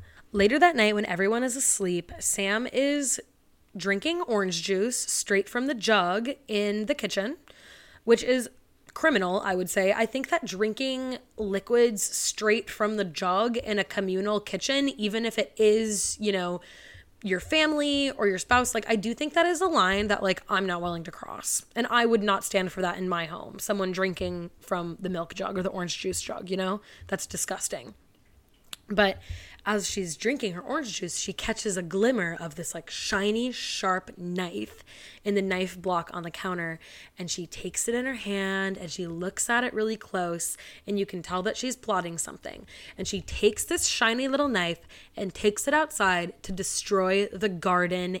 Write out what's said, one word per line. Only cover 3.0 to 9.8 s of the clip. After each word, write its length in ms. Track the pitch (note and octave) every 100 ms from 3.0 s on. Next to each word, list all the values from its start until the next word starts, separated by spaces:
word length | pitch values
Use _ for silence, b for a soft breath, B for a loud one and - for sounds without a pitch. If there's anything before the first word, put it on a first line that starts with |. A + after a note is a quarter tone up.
| C#4 - - _ _ _ _ G3+
drinking 460 | F#3 G3 D4+ F4
orange 400 | E4+ G#3+ F#3 E3+
juice 340 | G3 F#3+ A3+ B3
straight 520 | - - - G3 G3+
from 180 | B3 C4+
the 80 |
jug 560 | A#3+ G3 G#3 F3 G3 A#3 - -
in 380 | G#3 G#3 G#3+ G#3+
the 80 |
kitchen, 420 | D4 G3 - G#3 E4 - B B B B B
which 180 | - A#3
is 260 | - B3+ A3+ - _ _ -
criminal, 480 | - D#4+ A3+ F3+ F#3+
I 100 | G3+
would 140 | F3+ F3+
say. 240 | G#3